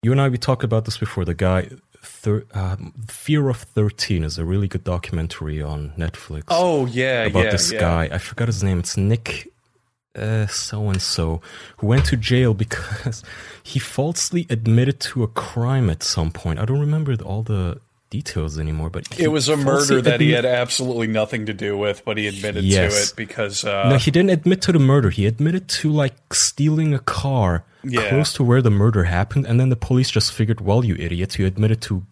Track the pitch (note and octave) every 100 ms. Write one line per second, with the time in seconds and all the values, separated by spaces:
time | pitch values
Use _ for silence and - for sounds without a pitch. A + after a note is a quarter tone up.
0 | A2+ C3+ C#3 B2 - B2+ A#2 A2 A2 -
1 | - - F2 E2 F#2 F#2 F#2 - _ _
2 | - - - G#2 - G2+ F#2+ G2 - -
3 | A2 - - D3+ C#3 A#2+ - - G#2 -
4 | - F#2 D#2 D2+ E2 F#2+ G2 F#2 - F2
5 | - E2+ D#2+ - D2+ D2+ D2+ D2+ D2 D#2
6 | E2 - - D2+ D2+ E3+ F3+ D#3 B2+ A#2
7 | C3 B2 A2 F2+ F#2 G2+ - A2 G#2 E2+
8 | D#2+ E2+ - - A#2 G2+ G2 F#2 F2 -
9 | G2 A2+ - - - _ _ _ _ _
10 | _ - G#2+ A2 G#2 - - G#2+ G#2 F#2+
11 | - - D#2+ D#2+ - - - - G#2 B2+
12 | - B2+ G#2+ B2+ B2+ G#2 B2 - - G#2+
13 | - A2 - - - - - C#3 - -
14 | C#3+ E3+ - F3 E3 A#2 A2+ A2+ B2+ C#3
15 | - - A2 - - - A#2+ C3+ A2+ D2+
16 | - - D#2+ - F2 D#2+ A2 C3+ D3 D#3
17 | D3 A#2 - G2 A2+ G#2 F2+ C#2+ _ _
18 | _ F#2 D#2 - D#2 D2+ D#2 D#2 D#2+ E2+
19 | - - D#3+ D3+ B2 D3+ C#3 C#3 C#3+ C3+
20 | B2+ A#2+ D3+ B2 B2 B2 B2 - B2+ A#2+
21 | A2+ A2 G#2+ B2 G#2+ G2+ G#2 G2+ G#2 G2
22 | - G#2+ G#2 G2 G#2 G#2 F#2+ G2 G2+ G#2
23 | G2+ - G#2+ - G#2+ G2+ G#2+ G2+ G#2+ C3+
24 | C#3 D#3 F#3+ F3+ F3 F#3 - E3+ C3+ C#3+
25 | A2 F2 G2+ A2+ D3+ F3+ F#3 - D#3 D3+
26 | C3+ - _ - - - D3 D#3 D#3 C#3
27 | - G2+ C3+ C3+ G2 E2+ - _ C3+ A#2+
28 | G#2+ C3 D3+ - B2 B2 A#2+ G2+ G#2+ G#2+
29 | F2 F2 G#2 C#3+ C3+ A#2 C3 B2 - B2+
30 | C3+ - - - A2 A2 G2 G#2+ A#2+ E2
31 | E2 E2+ F#2+ - F#2+ F#2+ G#2+ A2 - F#2+
32 | F#2